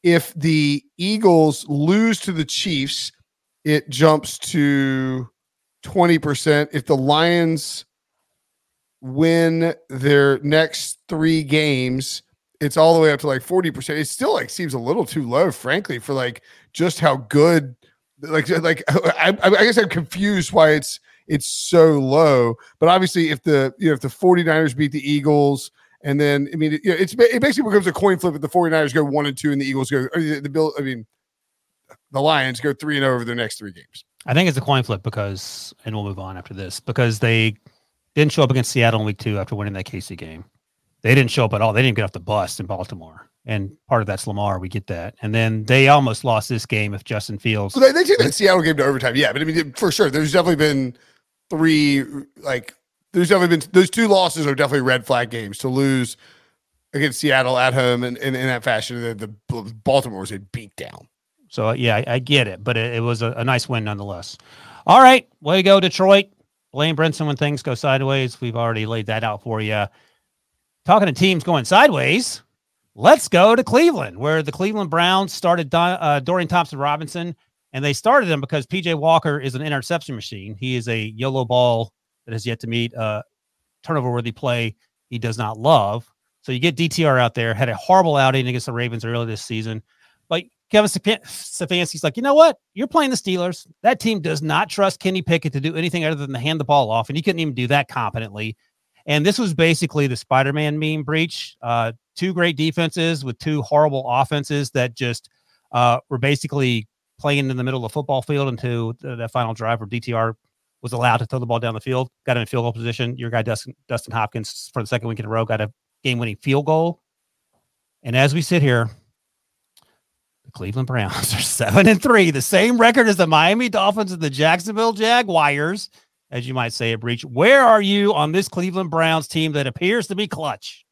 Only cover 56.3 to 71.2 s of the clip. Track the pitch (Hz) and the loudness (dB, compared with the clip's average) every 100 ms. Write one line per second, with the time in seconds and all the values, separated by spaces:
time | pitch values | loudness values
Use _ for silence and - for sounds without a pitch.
56.3 | _ _ _ _ _ _ 143 147 123 151 | _ _ _ _ _ _ -4 -4 -2 0
57.3 | 131 127 127 131 131 123 120 123 123 131 | 2 2 2 2 2 2 0 -2 -6 -6
58.3 | 131 131 120 120 110 - 120 117 107 110 | -4 -4 -2 -2 -4 -4 -8 -8 -8 -12
59.3 | 104 _ 120 104 110 - 135 131 98 95 | -16 _ -10 -10 -8 0 0 0 -10 -10
60.3 | 101 98 120 104 - - 50 - _ _ | -12 -14 -16 -16 -16 -16 -16 -20 _ _
61.3 | _ 262 - 110 117 120 107 117 123 127 | _ _ -4 -2 0 0 0 -2 -6 0
62.3 | 143 110 92 107 117 117 117 117 113 117 | 0 0 -4 -4 -4 -4 -4 -4 -2 -4
63.3 | 120 120 127 - 120 107 101 101 90 - | -4 -2 -2 -2 -6 -6 -8 -10 -12 -14
64.3 | - _ - - - - 214 262 262 - | -20 _ -20 -20 -8 6 8 10 8 0
65.3 | _ 147 190 185 196 185 - 190 196 202 | _ 0 2 6 4 4 2 6 6 4
66.3 | _ _ _ _ 131 156 151 160 147 156 | _ _ _ _ -2 -2 2 0 0 -4
67.3 | 135 147 147 - 123 147 131 135 135 127 | -2 -2 -2 -6 -4 0 0 0 -2 -2
68.3 | - 123 117 117 110 110 113 107 110 113 | -6 -8 -4 -2 -2 -4 -6 -4 -4 -4
69.3 | 104 120 110 107 107 101 _ _ _ _ | -6 -8 -6 -4 -2 -4 _ _ _ _
70.3 | _ _ _ _ _ - 208 196 127 | _ _ _ _ _ 2 4 4 2